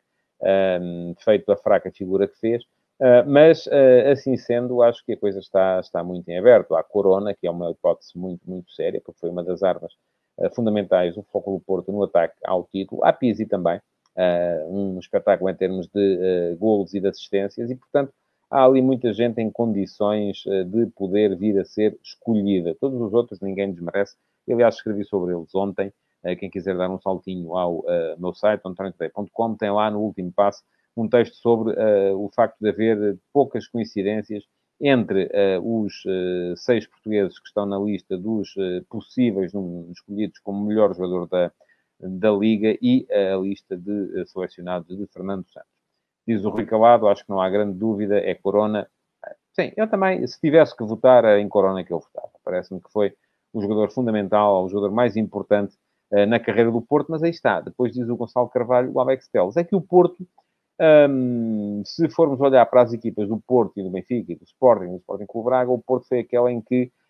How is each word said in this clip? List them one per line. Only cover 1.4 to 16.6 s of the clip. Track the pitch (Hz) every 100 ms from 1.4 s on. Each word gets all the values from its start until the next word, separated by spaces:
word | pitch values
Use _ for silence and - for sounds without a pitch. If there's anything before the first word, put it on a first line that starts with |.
| -
a | 98
fraca | - 95 92
figura | - 92 95 98
que | -
fez. | 113 117 - _ _ -
Ah, | 131 123 135
mas, | 143 156 160 -
ah, | 143 131 127 131
assim | 131 135 123
sendo, | - 120 123 123
acho | 117 113 -
que |
a | 107
coisa | 104 98
está, | - 98 95 92
está | - 90
muito | 87 90 87
em | 87
aberto. | 110 113 90 82
Há |
Corona, | - 104 98 95 104
que | 98 90
é |
uma | 87 85
hipótese | 82 87 85 - 87
muito, | 92 87 90
muito | 92 90
séria, | - 82 -
porque | - -
foi | 85
uma | 87
das | 87 85
armas, | 95 85 85 - _ _ _ -
ah, | 92
fundamentais | - 113 104 92 92 90 90
do |
Futebol | - 101
Clube | 101 95
do | -
Porto | 92 87
no | 101
ataque | 98 87 82 - -
ao | 92 87
título. | 98 98 - -
Há |
Pizzi | - 127 101 110
também, | 98 85 87 - _ _ -
ah, | 90 87 87 82 80
um | 98 98 92
espetáculo | - 101 104 92 95
em | 90
termos | 95 95 87
de, | 101 98 90
ah, | 92 90 87
golos | 85